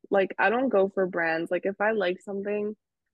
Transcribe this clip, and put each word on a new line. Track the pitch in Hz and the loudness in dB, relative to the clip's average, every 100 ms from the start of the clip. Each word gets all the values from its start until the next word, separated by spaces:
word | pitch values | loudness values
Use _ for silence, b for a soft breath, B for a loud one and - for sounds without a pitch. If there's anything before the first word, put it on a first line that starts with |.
| - | -2
Like, | 196 190 - | 0 0 2
I | 196 | 0
don't | 233 269 | 2 2
go | 208 196 | 2 2
for | 196 185 | 2 -2
brands. | 180 165 160 170 | 0 -2 -2 -2
Like, | 180 190 | -2 -4
if | 196 | -2
I | 208 | 0
like | 220 180 185 | 0 0 -4
something | - 196 202 208 208 214 _ _ _ | -6 -8 -4 -4 -4 -8 _ _ _